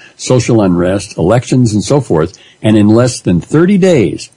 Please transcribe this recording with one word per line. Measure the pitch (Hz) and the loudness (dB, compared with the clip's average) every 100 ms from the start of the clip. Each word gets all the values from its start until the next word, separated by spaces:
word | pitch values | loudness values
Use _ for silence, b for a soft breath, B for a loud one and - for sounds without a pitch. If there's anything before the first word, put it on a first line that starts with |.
| B B | B B
social | - 127 117 117 | -2 0 2 0
unrest, | 95 87 90 98 - - | 2 0 -2 -4 -6 -4
elections, | 82 120 - 127 120 | 0 0 0 0 0
and | 104 | -2
so | - 143 | -2 -2
forth. | 123 82 78 - B B | 0 -2 -2 -6 B B
And | 110 107 | 0 2
in | 104 | 4
less | 113 127 - | 2 0 -2
than | - 87 | -2 -2
thirty | - 151 180 202 | 0 0 2 2
days, | 185 160 92 - - | 2 2 0 -4 -12